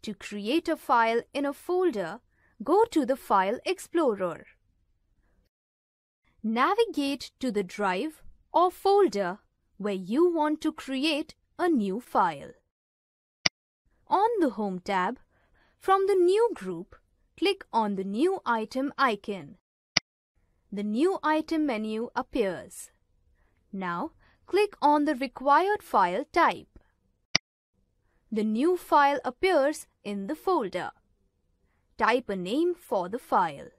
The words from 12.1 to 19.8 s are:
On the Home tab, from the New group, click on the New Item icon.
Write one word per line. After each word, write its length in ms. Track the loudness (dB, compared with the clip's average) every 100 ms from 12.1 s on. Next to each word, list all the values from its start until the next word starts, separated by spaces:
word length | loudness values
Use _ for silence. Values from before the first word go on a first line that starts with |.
| 0 0 -2 -14 -20 _ _ _ _ _ _ _ _ -8 _ _ _ _ _ _
On 200 | 2 2 2
the 100 | 0
Home 300 | 0 -6 -6
tab, 380 | -2 -2 -2 -4 _ _ _ _ _ _
from 280 | 0 2 4
the 80 |
New 360 | 2 4 4 2
group, 420 | 0 -8 -8 -10 -20 _ _ _ -4
click 260 | -2 -2 -2
on 240 | -2 0 -2
the 80 |
New 360 | -4 0 0 0
Item 480 | -2 -2 -2 -4 -4 0
icon. 580 | 0 0 -6 -10 -12 -20 _ _